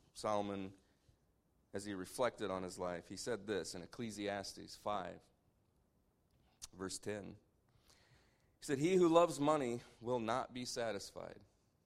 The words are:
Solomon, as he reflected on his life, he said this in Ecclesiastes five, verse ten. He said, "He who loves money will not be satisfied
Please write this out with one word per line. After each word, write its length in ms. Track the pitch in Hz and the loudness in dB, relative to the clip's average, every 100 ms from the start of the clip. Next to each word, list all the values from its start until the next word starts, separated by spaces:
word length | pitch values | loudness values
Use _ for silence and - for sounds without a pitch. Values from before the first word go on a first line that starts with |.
| _ | _
Solomon, 580 | - 110 104 101 98 98 - _ _ _ _ _ _ _ _ _ | -6 0 0 0 -4 -6 -12 _ _ _ _ _ _ _ _ _
as 120 | 98 | -8
he 100 | 104 | -6
reflected 560 | 95 90 - 120 - 101 | -6 -4 0 0 0 -4
on 140 | 92 | -2
his 140 | 92 92 | -4 -4
life, 260 | 90 85 - | -4 -4 -8
he 80 | 95 | -8
said 300 | - 107 98 | -4 -4 -2
this 280 | 98 80 | -2 -4
in 80 | 92 | -8
Ecclesiastes 920 | 85 - 117 104 101 101 95 - 90 - | -10 -8 -8 -4 -4 -4 -6 -10 -14 -8
five, 380 | 107 101 90 87 - _ _ _ _ _ _ _ _ _ _ _ _ - - 92 | -4 -2 -4 -10 -18 _ _ _ _ _ _ _ _ _ _ _ _ -20 -16 -8
verse 220 | 95 - | -6 -6
ten. 380 | 101 104 92 101 _ _ _ _ _ - _ - _ _ _ - | -6 -6 -8 -14 _ _ _ _ _ -20 _ -20 _ _ _ -10
He 80 | - | -2
said, 120 | 135 | 2
"He 180 | 165 185 | 6 8
who 120 | 170 | 10
loves 300 | 165 170 139 | 10 8 4
money 400 | 143 156 123 120 - - | 4 4 2 -4 -8 -8
will 180 | 113 123 | -2 0
not 340 | 110 127 - | 2 0 -2
be 120 | 123 | -8
satisfied 760 | 123 127 117 101 - 87 87 85 - _ _ _ | -6 -4 -2 -4 -8 -12 -12 -14 -20 _ _ _